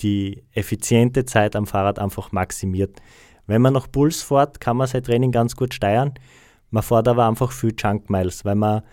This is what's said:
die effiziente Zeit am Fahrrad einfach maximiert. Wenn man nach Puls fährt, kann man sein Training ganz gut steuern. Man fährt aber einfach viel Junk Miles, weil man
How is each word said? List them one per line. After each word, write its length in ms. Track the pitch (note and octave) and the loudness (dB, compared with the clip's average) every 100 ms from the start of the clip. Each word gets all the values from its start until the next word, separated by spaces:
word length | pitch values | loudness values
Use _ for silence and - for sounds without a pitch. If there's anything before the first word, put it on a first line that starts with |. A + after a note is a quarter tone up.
die 440 | G#2+ G2+ G2 G#2 - | -2 -2 -4 -8 -10
effiziente 720 | A2 - A2 - A#2 A#2+ C3 | -8 -4 -4 2 4 4 2
Zeit 320 | C3 A2 G#2 G#2+ | 0 2 2 0
am 100 | G#2 | -4
Fahrrad 320 | G2 G2 G2+ | 0 0 0
einfach 320 | G2+ - - | -4 -6 -8
maximiert. 680 | F#2+ F#2 - F#2+ F#2 G2 - - - - _ - | -6 -6 -6 -4 -2 -2 -6 -20 -20 -20 _ -2
Wenn 160 | A2+ | 2
man 120 | B2+ | 4
nach 160 | C3+ - | 2 -2
Puls 320 | C#3 D3 D#3+ | 0 0 0
fährt, 380 | - C#3 C#3+ - | 0 2 2 -2
kann 160 | - B2 | -4 -2
man 100 | C3 | -2
sein 160 | B2+ | -2
Training 300 | B2+ A#2+ B2+ | 0 0 2
ganz 240 | B2 A#2+ - | 2 0 -2
gut 180 | B2+ | -6
steuern. 400 | - G2+ A2 C#3 - - - _ _ _ | -2 0 2 0 -4 -16 -20 _ _ _
Man 120 | A2 | -4
fährt 260 | - A#2 B2 | 0 2 4
aber 200 | A#2+ A2+ | 4 2
einfach 240 | A2+ B2+ | 2 -2
viel 220 | - A#2 A2 | -2 -4 -2
Junk 340 | G#2+ G#2 - | -2 -2 -2
Miles, 340 | G2 F#2 - | -2 -2 -4
weil 120 | G2+ G2+ | -2 0
man 260 | G#2+ G#2+ - | 2 0 -4